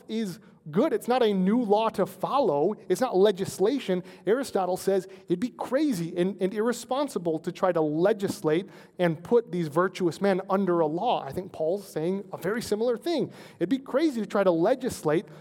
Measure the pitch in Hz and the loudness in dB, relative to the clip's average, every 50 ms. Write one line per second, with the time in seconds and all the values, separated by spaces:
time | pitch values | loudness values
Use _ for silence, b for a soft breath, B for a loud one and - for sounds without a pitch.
0 | - - 220 226 226 190 160 B B B B B - 156 143 190 277 320 262 202 | -10 -8 -6 -4 -4 -4 -8 B B B B B -14 -2 0 2 2 2 0 0
1 | - - 240 254 240 214 202 190 185 190 214 254 247 190 208 214 226 220 214 - | 0 0 2 4 4 4 2 2 2 2 2 2 2 4 4 4 2 2 0 0
2 | 185 180 - - - 170 233 285 285 160 143 143 151 202 214 214 - - 180 185 | -2 -2 -2 -4 -4 -2 0 2 2 2 2 2 2 0 0 -2 -2 -2 0 0
3 | 254 247 190 185 196 214 196 175 190 - - - 180 220 285 262 - - 185 180 | 0 2 4 4 4 4 4 2 -4 -6 -2 0 0 0 0 0 -2 -2 -2 -2
4 | 175 B B B B 180 220 269 262 - - 202 185 180 185 - - 190 196 190 | -4 B B B B 0 0 0 0 -2 -2 -2 0 -2 -2 -2 0 0 0 0
5 | 180 B B B B - 175 180 240 247 - - - - 247 277 320 294 233 170 | 0 B B B B -4 -2 -2 -2 -4 -6 -8 -4 -2 0 0 2 0 0 -2
6 | 170 160 175 175 175 190 196 - 190 185 190 208 214 247 233 240 - - 254 269 | -4 -4 -2 0 0 0 0 -2 -4 -2 -2 -2 -2 -2 -2 -4 -4 -4 -2 -2
7 | 294 269 - - 170 170 156 156 - 180 170 - 196 185 175 170 156 151 147 160 | -2 -2 -4 -4 -2 -2 -2 -2 -4 -8 -4 0 2 2 2 2 2 0 2 2
8 | 175 202 226 196 196 180 - - - 156 156 170 196 B B B B B B - | 2 2 2 0 -2 -4 -4 -2 0 2 2 2 0 B B B B B B 0
9 | 180 170 156 156 170 - 240 240 226 165 165 180 170 151 135 165 180 196 185 - | 0 0 0 -2 0 2 2 2 2 2 -2 -4 -4 0 2 2 0 0 0 -2
10 | 190 170 - - 196 202 190 180 190 196 190 196 196 175 175 170 165 151 156 170 | -2 -2 0 0 0 2 2 0 0 0 0 0 2 2 2 2 2 0 0 -2
11 | 214 247 196 156 - 135 135 - 190 180 - - 160 156 185 208 202 - - 156 | -2 0 0 -2 -2 -6 -8 -10 -10 -10 -6 -4 -2 -2 -2 -4 -6 -8 -6 -4
12 | 156 175 190 196 202 - - 139 - 180 214 240 180 - 208 208 226 254 240 220 | -2 -2 -2 -4 -6 -10 -10 -6 -4 -4 -4 -4 -4 -2 -2 -2 0 0 -2 -2
13 | - 339 339 277 185 B B B B B B B 170 185 269 262 - - - 269 | -2 -2 -2 0 -2 B B B B B B B -2 -2 -2 -2 -2 -2 0 0
14 | 339 320 254 233 208 - - 208 196 185 170 165 170 214 269 254 247 233 - - | 0 0 0 -2 -4 -2 0 2 4 4 4 4 4 2 2 0 -2 -6 -6 -4
15 | - 156 151 180 208 B B B | -2 0 0 0 -2 B B B